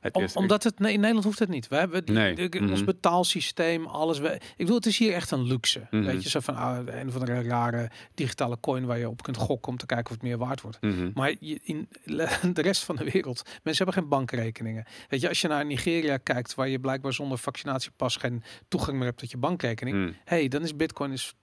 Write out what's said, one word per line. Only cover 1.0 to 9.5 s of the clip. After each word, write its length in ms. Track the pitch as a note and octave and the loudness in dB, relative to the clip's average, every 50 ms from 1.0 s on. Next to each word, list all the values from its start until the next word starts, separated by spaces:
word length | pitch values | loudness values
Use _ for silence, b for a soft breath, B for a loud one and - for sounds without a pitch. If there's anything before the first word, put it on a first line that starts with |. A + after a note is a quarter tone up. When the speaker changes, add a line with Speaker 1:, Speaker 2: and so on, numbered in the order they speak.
| G3+ A3 A#3 A3 F#3+ | 4 4 4 4 4
Speaker 2:
hoeft 140 | G#3+ G3+ - | 2 2 2
het 100 | A3+ F#3 | 0 0
niet. 200 | F3+ C3+ A2 - | 0 -4 -4 0
We 80 | - | 2
hebben 280 | D3 E3+ F#3+ D#3+ F#3 F3 | 2 2 2 0 -2 2
die, 100 | - G#2 | 4 4
Speaker 1:
Nee. 200 | A2 A2 G2 F2 D#2 F3+ F#3 | 6 6 6 4 2 -2 -2
Speaker 2:
de, 120 | E3 F#3 | 0 2
Speaker 1:
Mhm. 100 | G#2 G2+ | 2 4
Speaker 2:
ons 140 | F#2+ G2 G2+ | 4 4 4
betaalsysteem, 1000 | C#3 F#3 - - F3+ E3+ F3+ F3+ - - F3 D3+ - - - E3+ E3 E3+ E3 D#3+ | 2 0 4 4 4 6 6 4 4 2 0 0 -4 -2 0 2 2 2 0 -2
alles. 320 | D#3 - D3 D#3 E3 E3 C#3+ | -4 -2 0 2 2 2 2
We, 100 | C#3+ D#3 - | 0 -2 -2
ik 80 | - B B B | -2 B B B
bedoel, 200 | B F3+ E3+ A#3 | B 2 4 4
het 100 | A#3+ - | 4 4
is 120 | A3+ G3+ - | 2 4 4
hier 140 | A#3 A3 F3+ | 4 4 4
echt 180 | F3 E3 - | 2 0 0
een 120 | - C3+ B2 | 0 0 2
luxe. 440 | A#2+ C3 B2 - - - - G#2+ - | 2 0 2 2 0 0 0 -2 0
Speaker 1:
Mhm. 120 | - G#2+ G#2 | 2 2 4
Speaker 2:
Weet 180 | F#2+ F2+ F#2 F#2 | 4 2 0 0
je, 60 | - | 0
zo 120 | - D3+ | 0 0
van, 140 | C3 - C3 | 0 -2 -4
ah, 220 | A#2+ B2 B2 B2+ B2 B2 | -2 -2 -2 -2 -2 -4
een 220 | B2+ B2 B2 C3 C3+ | -6 -6 -6 -6 -4
of 60 | A#2+ | -4
andere 280 | B2+ B2+ A#2+ A#2+ B2 A#2 | -2 -2 0 0 0 0
rare 480 | A#2 A#2+ A#2+ A#2+ A#2+ A#2 A#2+ A#2 A2+ B B B B B | 2 2 2 2 2 2 0 -2 -4 B B B B B
digitale 460 | - D#3 B2 - - C#3+ A#2 A#2+ A#2 | -4 -4 -4 0 -2 -2 -2 -2 -2
coin 260 | - - C3+ B2+ C3 | -2 -2 0 0 0
waar 120 | B2 A#2+ A#2+ | -2 -2 -2
je 100 | A#2+ A2+ | -2 -4
op 140 | A2+ A#2+ - | -6 -8 -8
kunt 140 | - C3+ | -8 -2
gokken 360 | A2+ A2+ - | -2 0 0